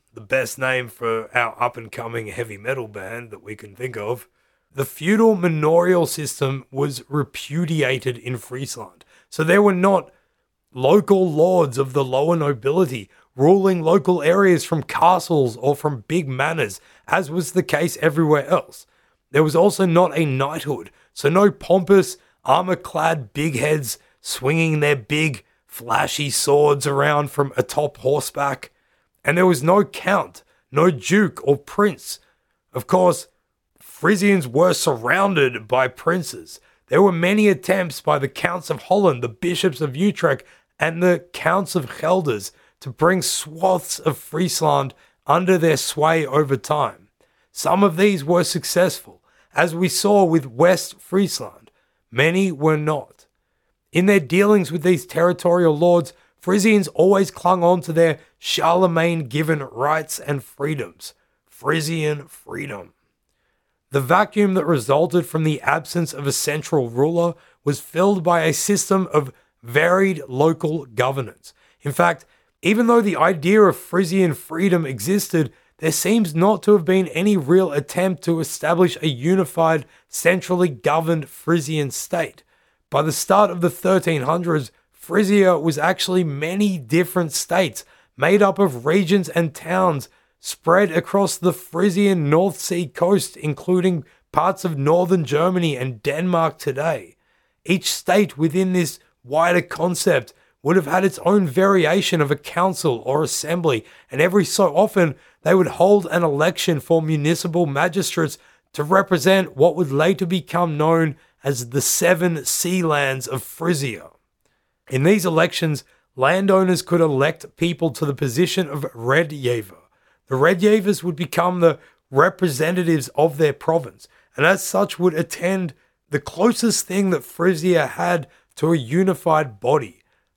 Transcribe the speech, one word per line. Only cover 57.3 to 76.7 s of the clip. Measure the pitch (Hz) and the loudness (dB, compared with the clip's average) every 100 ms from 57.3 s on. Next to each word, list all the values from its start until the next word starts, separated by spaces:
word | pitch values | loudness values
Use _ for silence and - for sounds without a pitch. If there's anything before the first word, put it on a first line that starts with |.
clung | - 175 185 | -2 0 2
on | 170 180 | 2 2
to | 165 | 0
their | 160 165 156 _ _ | 2 2 0 _ _
Charlemagne-given | - - 165 175 185 165 170 165 131 135 156 156 | -8 -2 0 2 2 2 0 -2 -4 -4 -2 -2
rights | 135 113 139 156 156 - | -4 -4 -2 -2 -4 -12
and | - 143 | -6 -8
freedoms. | - - 143 147 95 - - - _ _ _ | -8 -8 -6 -6 -8 -12 -20 -20 _ _ _
Frisian | _ 143 160 151 165 151 151 139 | _ -4 -2 -2 -4 -4 -4 -10
freedom. | - - - 143 104 87 _ _ _ _ _ _ _ _ _ _ | -20 -16 -12 -10 -12 -16 _ _ _ _ _ _ _ _ _ _
The | 139 | -6
vacuum | 127 175 208 214 202 | 0 0 0 0 0
that | 185 | 0
resulted | 160 156 110 139 170 175 - | 0 0 2 0 2 0 -2
from | 160 | -2
the | 160 151 | -2 -2
absence | - 151 143 175 165 | -2 -2 -4 -6 -6
of | - 139 | -6 -6
a | |
central | - - 151 - 156 120 | -4 -4 -6 -2 -2 -2
ruler | 117 147 170 170 165 _ _ | 0 0 2 -2 -4 _ _
was | 143 139 | -6 -6
filled | - 160 190 202 | -6 0 2 2
by | 170 170 | 2 0
a | 160 | 0
system | 147 - 202 - 190 185 | -2 0 -2 0 0 2
of | 151 139 - _ _ | -2 -2 -10 _ _
varied | 120 127 165 185 196 165 131 | -4 0 2 4 2 0 -6
local | 127 156 160 156 160 135 | 0 2 2 -2 -4 -8
governance. | 110 127 139 117 - - _ _ _ | -2 -2 -2 -8 -12 -20 _ _ _
In | 143 | -8
fact, | 131 175 165 _ _ _ _ | 0 0 0 _ _ _ _
even | 170 214 233 | 0 2 4
though | 233 | 4
the | 208 156 | 2 2
idea | 160 180 156 214 | 0 0 2 4
of | 202 - | 4 2
Frisian | - 175 180 190 180 | -4 -2 0 2 2
freedom | 139 - 160 196 175 151 | 0 -8 -2 2 2 0
existed, | 127 107 196 - 170 139 - _ _ | -6 -2 -2 0 -2 -2 -6 _ _
there | 160 | -4
seems | 156 185 226 185 | -2 0 2 0
not | 156 190 202 | 2 2 2
to | 180 | 4